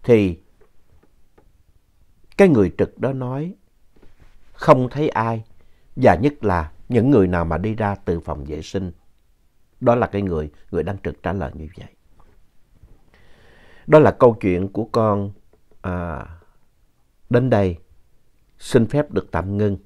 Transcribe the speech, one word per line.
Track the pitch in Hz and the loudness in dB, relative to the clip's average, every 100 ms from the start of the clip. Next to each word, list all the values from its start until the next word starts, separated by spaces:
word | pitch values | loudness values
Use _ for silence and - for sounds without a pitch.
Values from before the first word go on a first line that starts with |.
Thì | - 113 95 85 _ _ _ - _ - _ _ - _ _ _ _ _ _ _ _ _ - - | 4 2 2 -4 _ _ _ -20 _ -20 _ _ -20 _ _ _ _ _ _ _ _ _ -16 2
cái | 196 | 4
người | 127 92 - | 6 2 0
trực | - - | -4 -2
đó | 123 | -8
nói, | 135 127 135 165 - _ _ _ _ - - - - - | -6 -8 -8 -10 -14 _ _ _ _ -20 -20 -20 -20 -20
"Không | - - 135 127 | -4 4 4 4
thấy | 139 156 | -2 -2
ai, | - 113 113 110 - - _ _ - | -2 -4 -4 -10 -20 -20 _ _ 2
và | 127 87 | 4 4
nhất | 139 147 | 0 -2
là | 104 87 78 - - | -2 -2 -4 -12 -2
những | 123 127 | 0 4
người | 131 92 | 4 4
nào | 90 82 | 0 -2
mà | 80 | -2
đi | 104 107 | -4 -4
ra | 104 98 - | -4 -4 -6
từ | 82 | -6
phòng | - 73 | -6 -12
vệ | 67 76 | -10 -12
sinh." | 82 98 90 - _ _ _ _ _ _ _ _ | -8 -8 -8 -12 _ _ _ _ _ _ _ _
Đó | 127 120 | 0 0
là | 107 | 0
cái | 101 | -4
người, | 98 82 76 - - | -4 -6 -8 -14 -8
người | 87 | -6
đang | 85 98 | -6 -8
trực | 85 - | -10 -10
trả | 90 | -8
lời | 95 71 | -8 -8
như | 73 78 - | -12 -18 -18
vậy. | - _ _ _ - _ _ _ _ _ - - _ _ - - _ - - - - | -20 _ _ _ -20 _ _ _ _ _ -20 -20 _ _ -20 -20 _ -20 -20 -20 4
Đó | 151 | 6
là | 123 | 6
câu | - 123 110 | 6 4 4
chuyện | 101 90 95 | -2 -2 -2
của | 98 113 | -6 -4
con, | 117 110 101 101 101 _ _ _ - | -2 0 -2 -4 -12 _ _ _ -14
à, | 92 90 87 73 - 82 _ _ _ _ _ _ _ _ - | -10 -8 -8 -10 -14 -20 _ _ _ _ _ _ _ _ -2
đến | 123 127 | 0 2
đây, | 113 95 85 _ - _ _ _ _ _ _ | 0 0 -4 _ -20 _ _ _ _ _ _
xin | - 131 110 | 0 0 2
phép | 143 147 | -2 -4
được | 95 - | -6 -6
tạm | 87 90 101 | -6 -4 -2
ngưng. | 104 95 | -2 -4